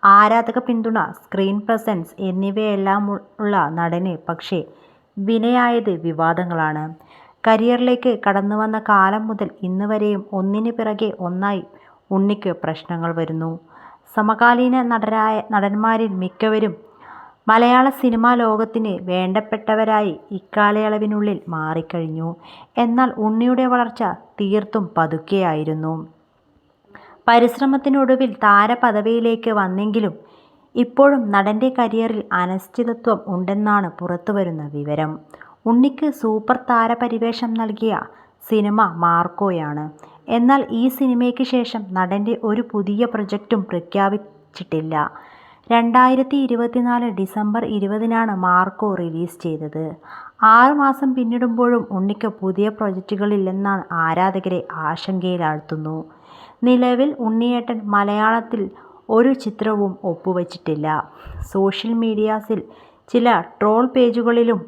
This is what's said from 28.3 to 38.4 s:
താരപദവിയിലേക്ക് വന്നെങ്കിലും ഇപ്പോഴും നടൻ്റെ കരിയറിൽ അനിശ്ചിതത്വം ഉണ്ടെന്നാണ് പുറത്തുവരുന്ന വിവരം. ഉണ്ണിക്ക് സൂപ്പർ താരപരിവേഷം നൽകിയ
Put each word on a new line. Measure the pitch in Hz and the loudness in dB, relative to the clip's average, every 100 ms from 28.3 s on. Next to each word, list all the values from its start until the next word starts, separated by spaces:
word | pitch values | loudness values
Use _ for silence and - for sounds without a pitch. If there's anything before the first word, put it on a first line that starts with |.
| 196 | 2
താരപദവിയിലേക്ക് | 214 202 214 240 247 208 208 233 233 226 233 | 4 6 4 2 2 2 0 0 0 0 0
വന്നെങ്കിലും | 214 185 185 214 214 208 156 - - _ _ _ | 0 0 -2 -2 0 -2 -6 -20 -20 _ _ _
ഇപ്പോഴും | - 240 247 277 285 220 | -2 0 6 6 6 2
നടൻ്റെ | 202 196 214 262 | 2 2 0 0
കരിയറിൽ | 254 226 220 226 214 196 | 0 0 0 -2 -4 -4
അനിശ്ചിതത്വം | 185 180 190 - - 240 226 233 208 - | -2 -2 -4 -6 -4 -4 -2 0 -2 -2
ഉണ്ടെന്നാണ് | 180 185 202 214 208 180 | -4 -2 -2 2 0 0
പുറത്തുവരുന്ന | - 175 175 175 202 180 160 147 | -6 -8 -6 -4 -2 -2 -4 -8
വിവരം. | 147 143 147 156 160 - - - _ 226 | -8 -4 -2 -4 -6 -14 -20 -20 _ 2
ഉണ്ണിക്ക് | 233 277 269 302 | 4 4 2 -4
സൂപ്പർ | 294 226 214 220 247 | -2 -2 -2 -2 -4
താരപരിവേഷം | - 240 226 233 240 226 226 226 240 | 0 0 2 -2 -2 -2 -4 -4 -4
നൽകിയ | 226 220 214 220 196 - - _ _ | -4 -4 -4 -2 -2 -6 -16 _ _